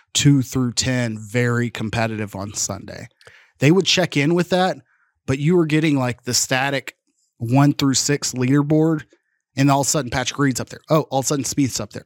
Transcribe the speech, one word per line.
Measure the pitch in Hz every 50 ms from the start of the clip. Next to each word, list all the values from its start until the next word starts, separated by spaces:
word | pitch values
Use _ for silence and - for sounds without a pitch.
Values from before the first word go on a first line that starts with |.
| _ _ -
two | - - 147 143 135
through | 123 - - 135 127 120 110
ten | - - 131 127 127 120 113 110 107
very | 110 101 107 123 123 120 120 120 120 117
competitive | - - 117 107 98 117 113 113 110 107 107 101 -
on | 98 98 101 -
Sunday. | - - - 98 95 - - - 85 - - _ _ _ - - - _ _ _ -
They | 131 143
would | 170 190 180
check | - - 190 175 - - 147
in | 139 151 170
with | 180 165 -
that, | 185 180 185 185 147 131 - _ _ _ _ _ _ _ _
but | - 139 139
you | 143 156 180
were | 175 165
getting, | 156 147 156 156 160 143 135
like, | 127 123 120 - _
the | 123 120
static | - - - 135 127 135 139 139 131 - - - _ _ _ _ _ _ _ _ -
one | 120 113 127 139 143 147 143
through | - 143 139 131
six | - - - 143 139 - - -
leaderboard, | 127 127 127 139 147 143 147 156 156 156 165 160 151 - _ _ _ _ _ _ _ _ _ _
and | 127 135 143
all | 139 139
of | 139 -
a |
sudden | - 160 131 120
Patrick | - 135 123 - - -
Reed's | 143 135 123 113
up | 113 -
there. | - - - -
Oh, | 156 160 135
all | - - 135
of | 131
a | -
sudden | 156 139 127
Spieth's | - - - 139 120 - -
up | 107 -
there. | - - -